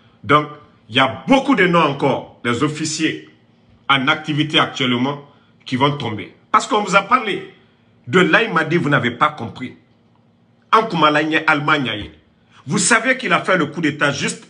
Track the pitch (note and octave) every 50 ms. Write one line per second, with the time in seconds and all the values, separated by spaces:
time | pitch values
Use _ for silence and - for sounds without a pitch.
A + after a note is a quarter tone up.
0 | _ _ _ _ - A2 C#3+ D3+ D3 - - - - - _ _ _ - A2 C3
1 | - - - - - - C4 C4+ C4 - C4 G3 F#3 F3 E3+ E3+ E3 D3 C#3 -
2 | - C#3 A#2+ - - - - - - A#2+ B2 - D#3 C#3+ - - D#3 C#3+ - -
3 | D#3 C#3+ G#2+ - - - - _ _ _ _ _ _ _ _ _ _ - C#3 C3+
4 | B2+ C#3+ D#3+ D#3 - - D3+ C#3+ D3+ C#3+ D#3 D3+ C3 - - - C3+ B2 B2 A#2+
5 | B2 C#3 D3 C#3+ - - _ _ _ _ _ _ _ - C3 A#2+ C3+ D3 D3 C#3+
6 | B2+ A2+ A2 G2+ E2+ - - _ _ _ - G#3+ - - - G#3+ G3 F#3 F#3+ G3+
7 | F#3+ - B3 B3+ A3 G#3 F3 - - - - _ _ _ _ _ _ _ _ _
8 | _ A#2+ B2 F3+ F3+ D#3 E3+ G#3 A3+ G#3+ F3+ D#3+ D#3+ D3 D#3+ F3 C3 D3 C#3+ C3
9 | A2+ A#2+ A#2 - D3+ D3+ D3 - A2+ G#2+ - - B2+ B2 - - _ _ _ _
10 | _ _ _ _ _ _ _ _ _ _ _ _ _ _ - B2 - - E3+ E3
11 | D#3 D3+ D3+ D3 D#3 D#3 D#3 D#3 D#3 - D#3 D3 C#3+ D3+ D#3 D3 C3+ A#2 G#2+ G#2
12 | G2+ - - - _ _ _ _ _ _ _ _ - B2+ D#3+ F3+ - - A#3+ A3+
13 | A3 C4 B3+ B3+ - F#3+ F3 D3+ D3 - F#3 F#3 D3+ C#3+ - F3 E3 D3 C#3+ -
14 | D#3 C#3+ C#3 - C#3+ - F3+ - - -